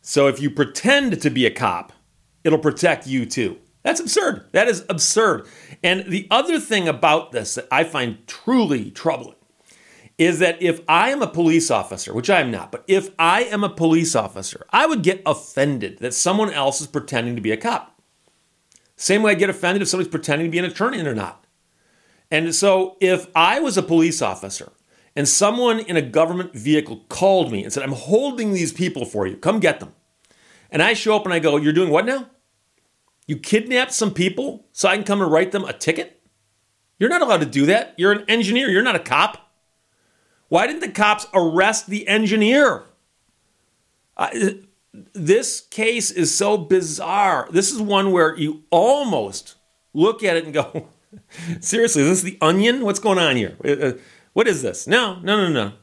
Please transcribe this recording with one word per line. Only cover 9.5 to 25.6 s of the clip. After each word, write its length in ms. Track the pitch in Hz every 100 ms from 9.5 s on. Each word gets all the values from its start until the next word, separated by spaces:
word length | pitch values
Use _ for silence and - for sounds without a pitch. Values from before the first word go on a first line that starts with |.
| _ _ _ _ - - _
is 200 | 165 160
that 240 | 175 170
if 200 | 175 170 -
I 240 | 165 190
am 120 | 277
a 40 | 214
police 440 | 165 170 165 165
officer, 420 | 113 92 95 -
which 160 | 113 123
I 120 | 190
am 100 | 131
not, 200 | 107 -
but 140 | - -
if 240 | 190 196 -
I 260 | 165 190
am 200 | 240 208
a 60 | 202
police 440 | 180 165 160 165
officer, 520 | 131 101 98 95 - -
I 160 | 214 311
would 160 | 294
get 200 | 175 190
offended 760 | - 143 - - 143 135 101 -
that 140 | 120
someone 400 | 123 - 196 214
else 280 | 147 139 139
is 40 | 151
pretending 500 | 147 - 127 120 120
to 60 |
be 100 | 104
a 40 | 110
cop. 420 | 233 233 - _ _ _ _ _ _ _ _ _ _ _
Same 260 | - 196
way 80 | 214
I 40 |
get 140 | 190 196
offended 320 | 190 175 196
if 80 | 196
somebody's 220 | 185 175
pretending 360 | 165 - 147 165
to 40 |
be 80 | 165
an 80 | 180
attorney 320 | - 220 262
and 80 | 156
they're 80 |
not. 320 | 110 92 - _ _ _ _ _ _ _ _ _
And 240 | 151 165
so 440 | 156 202 190 185 -
if 280 | 185 180 180
I 260 | 165 170 247
was 180 | 302 196
a 40 |
police 380 | - 165 165 156
officer 520 | 113 92 98 - - _ _ _ _ -
and 100 | 143
someone 540 | - 202 233